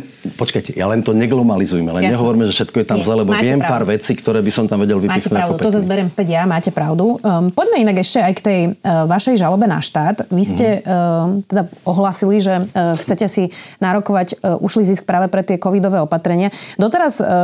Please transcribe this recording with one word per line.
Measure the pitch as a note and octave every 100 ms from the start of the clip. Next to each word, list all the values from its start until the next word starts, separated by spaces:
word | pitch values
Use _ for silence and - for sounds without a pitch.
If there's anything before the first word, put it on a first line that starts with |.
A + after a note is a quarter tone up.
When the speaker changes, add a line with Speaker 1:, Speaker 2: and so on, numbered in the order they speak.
| C3+ - -
Speaker 1:
počkajte, | - A#2 A2 -
ja | - F#2+
len | A2+
to | A2+
neglomalizujme, | A2 A#2 C3 A#2 G2 F#2+ F2 E2
len | E2+
Speaker 2:
Jasné. | F2+
Speaker 1:
nehovorme, | A#2+ A#2+ A#2 A2
že |
všetko | G#2+ - A#2+
je | G#2
tam | G#2
Speaker 2:
Nie, | F#2+
Speaker 1:
zle, | A2+
lebo | G2+
Speaker 2:
máte | G#2
Speaker 1:
viem | A#2+ C#3
Speaker 2:
pravdu. | -
Speaker 1:
pár | A#2+ A2
vecí, | D3+ -
ktoré | B2 - A2
by | G#2
som | A2+ G#2+
tam | G#2
vedel | G2+ G2+
Speaker 2:
Máte | G2+ F#3+
Speaker 1:
vypichnúť | G3 G3+
Speaker 2:
pravdu, | F3
Speaker 1:
ako |
Speaker 2:
to | E3
Speaker 1:
pekný. | G#3+ G#3
Speaker 2:
zase | F#3
beriem | G3 F3+
späť | - F3+
ja, | E3
máte | F#3 E3+ F3+
pravdu. | F3+ D#3 E3 G3+ B3
Ehm, | G#3+ E3+ F3+
poďme | F3+ F#4+ G4
inak | G#3+ F#3
ešte | F3+ C4
aj | F#3
k | F#3
tej, | G#3+ F#3 E3+
e, | - - E3
vašej | D#3+ F#3 C4 A#3+
žalobe | E3+ F#3+ A3
na | D#3+
štát. | - D#3+ D3+ G#3+ -
Vy | F3+
ste, | G3+ F3+ A3+ G3+
Speaker 1:
Mhm. |
Speaker 2:
e, | - F3+ F3 E3 E3 G3 G3
teda | G3 F3+ -
ohlasili, | - F#3 G3 F3 G3 G#3
že, | F#3+ F#3
e, | F#3+ F#3+ E3+ D#3+
chcete | - F#3+ G3+
si | - F3+ - - -
nárokovať, | F#3 G3+ G3 G3 F3+
e, | - F#3+ E3
ušlý | G3 A3+ F#3+
zisk | F#3+
práve | - F3+ F#3
pre | G3
tie | F#3+ F3+
covidové | F#3+ G3 F#3+ F#3
opatrenia. | D3+ E3 F3 F3 G3 - - -
Doteraz, | G#3+ F4 D#4+ -
e, | G3+ F3+